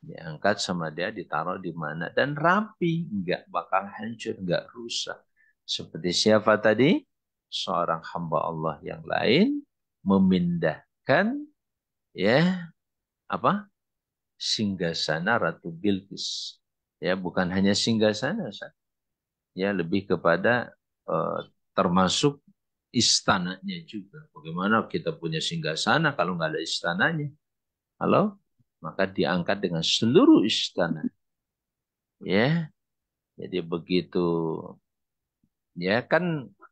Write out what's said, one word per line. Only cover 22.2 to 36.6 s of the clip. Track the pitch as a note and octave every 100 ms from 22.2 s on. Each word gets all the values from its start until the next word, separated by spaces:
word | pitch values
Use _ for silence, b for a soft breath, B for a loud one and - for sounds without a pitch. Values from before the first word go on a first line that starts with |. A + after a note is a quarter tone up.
| D3 C#3+ _ _ _ _ _
istananya | - A2+ - - G#2 F2+ F#2 G2 F2+ E2
juga. | G#2+ F#2 D2+ D#2 -
Bagaimana | D#2 E2+ G2 A2
kita | G2 F2+ D#2+ D#2
punya | E2 D#2+
singgasana | D2+ E2+ D#2 D#2+ - B2+ D#3
kalau | C3 F2 F2+
nggak | D#2+ D#2
ada |
istananya? | E2 - F2 F2 C3+ E3 D3 - _ _ _ _ _ _
Halo? | F2 A2+ G3+ G3+ _ _ _ _
Maka | D#2+ D#2+ F#2+
diangkat | F#2+ D#2 F2+ E2+ G2+
dengan | G2 E2+
seluruh | E2 - A2+ C#3+ D4 D#4
istana. | G#2+ - - - E2+ D#2+ - _ _ _ _ _ _ _ _ _ _ _
Ya. | F2 F#2 B2 E3 D#3 _ _ _ _ _ _ _
Jadi | F2+ F2+
begitu. | E2 E2+ E2 F2+ E2 F#2+ F2 E2+ E2 D#2+ E2 - _ _ _ _ _ _ _ _ _
Ya, | - F2 G#2+
kan | B2+ D#3+ F3+ D#3+ A#2 _